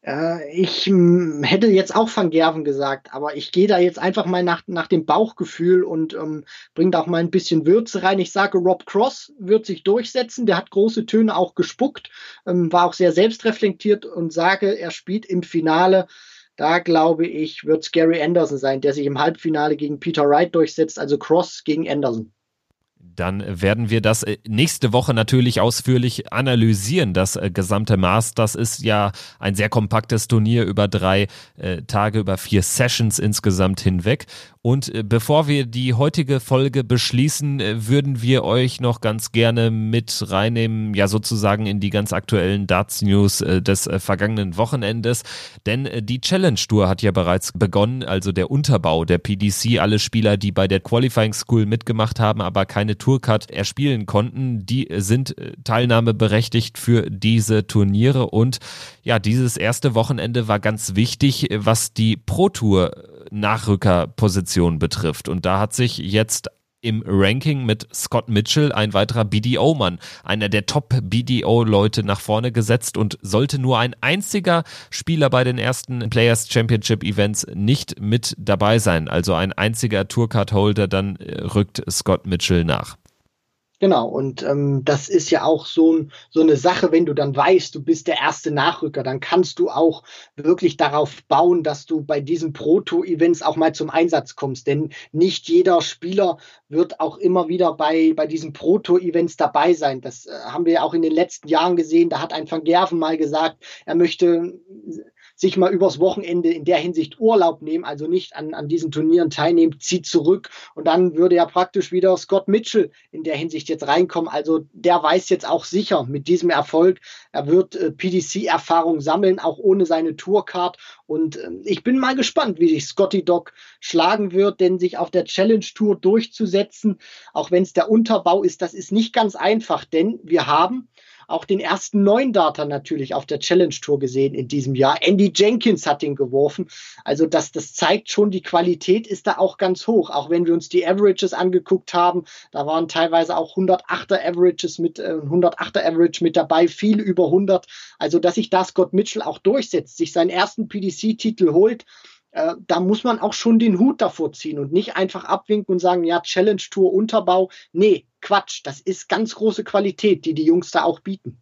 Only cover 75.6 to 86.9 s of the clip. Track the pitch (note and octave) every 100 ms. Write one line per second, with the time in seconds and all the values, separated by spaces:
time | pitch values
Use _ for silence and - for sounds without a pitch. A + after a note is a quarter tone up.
75.6 | G#2+ C3+ - B2 A2 A#2 A#2 A2+ - A#2+
76.6 | A2+ A2+ - A2 D#2+ G#2 G#2 G#2 - F2
77.6 | G#2 C#3+ - - G#2 A#2 - - G2+ G2
78.6 | G2+ A2+ G#2 E2+ D#2 E2+ F2 E2 F#2+ -
79.6 | G#2 A2+ A#2+ G2+ G2 - A#2 A#2 G2 G#2
80.6 | G#2 G#2 F#2+ F#2+ G2 F#2 - - F#2 G2+
81.6 | G2 - - - - F2+ G2 F2 - F2
82.6 | E2 A1 - - _ _ _ _ _ _
83.6 | _ _ G3 D3 A2+ C3 C3+ C3+ - C#3+
84.6 | C#3+ C#3 C#3 C#3+ - F#3 - E3 D3+ D#3
85.6 | - - D#3+ D#3+ D3 - _ D#3+ D#3+ C#3+
86.6 | E3+ F3+ F3+